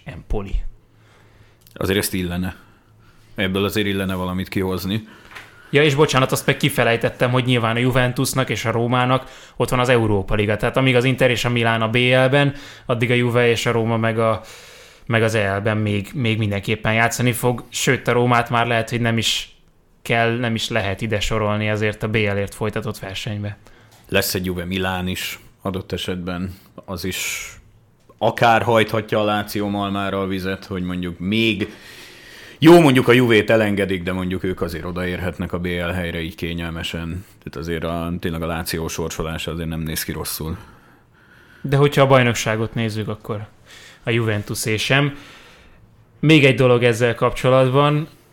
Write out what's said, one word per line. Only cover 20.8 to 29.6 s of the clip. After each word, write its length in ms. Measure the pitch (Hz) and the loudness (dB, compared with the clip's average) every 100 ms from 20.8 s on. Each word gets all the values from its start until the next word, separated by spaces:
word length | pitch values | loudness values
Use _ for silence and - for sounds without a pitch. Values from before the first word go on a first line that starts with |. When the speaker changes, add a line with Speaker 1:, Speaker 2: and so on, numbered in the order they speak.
| 98 95 | -2 -4
Speaker 1:
ide 200 | 113 104 | -4 -2
sorolni 500 | - 110 104 104 107 | -2 0 0 0 -2
azért 320 | 107 107 104 | 0 -2 -2
a 60 | 110 | -2
B 60 | |
L-ért 400 | 110 104 101 98 | 0 0 -2 -4
folytatott 440 | - 110 110 107 104 | -4 -6 -4 -6 -8
versenybe. 580 | 98 95 - 104 101 98 - - - - - | -10 -10 -8 -6 -8 -10 -18 -20 -20 -20 -4
Speaker 2:
Lesz 260 | 95 - | -2 0
egy 100 | 98 | -2
Juve 200 | 90 90 | -4 -4
Milán 420 | 87 95 92 92 90 | -4 -2 -2 -2 -4
is 300 | 90 - - - _ | -6 -8 -12 -18 _
adott 300 | 98 92 - | -8 -8 -6
esetben. 640 | 92 - 90 87 87 92 90 - - | -8 -6 -6 -6 -6 -8 -10 -20 -20
Az 200 | - 90 | -12 -8
is 440 | 95 - - - - - - _ _ _ _ _ | -8 -6 -6 -8 -12 -18 -20 _ _ _ _ _
akár 440 | 113 110 117 113 | -2 2 4 4
hajthatja 580 | 104 113 110 113 110 110 | 4 2 2 -2 -2 -2
a 40 | |
Láció 440 | 104 104 101 104 | 0 -2 -4 -6